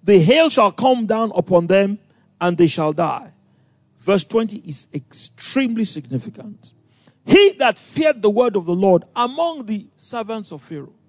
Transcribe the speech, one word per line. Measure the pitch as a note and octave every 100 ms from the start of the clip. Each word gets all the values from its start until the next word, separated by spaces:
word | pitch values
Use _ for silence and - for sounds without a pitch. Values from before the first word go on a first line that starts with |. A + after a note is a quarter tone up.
the | E3+ G3+
hail | D#3+ C#4+ D#4+
shall | C4 G#3
come | - B3+ B3+ G#3+
down | A3 A3+
upon | F3+ E3+ F3+ E3+
them, | F#3+ G3 G#3 _ _ _ _
and | F3 F3
they | E3+
shall | D#3 D#3
die." | D3+ E3 C3 - _ _ _ _ _ _ _
Verse | - G3
twenty | - A3+ A3+ G#3
is | - C#3+ -
extremely | D3+ - - - _ - C4 C4 A3+
significant. | G#3+ D#3 B2 C3 - - A3 G3+ - _ _ _ _ _ -
"He | F#4+ G4+ F#4+
that | B3+ -
feared | - - D#4 C4+
the | G#3
word | G#3 B3 G3+
of |
the | E3+
Lord | F3 G3 F3+ -
among | - B3 C#4 E4+ D#4+ A3
the | G#3+ - _
servants | - A#3+ G#3+ A3+ G3
of | D3+
Pharaoh." | - D#3 C3+ _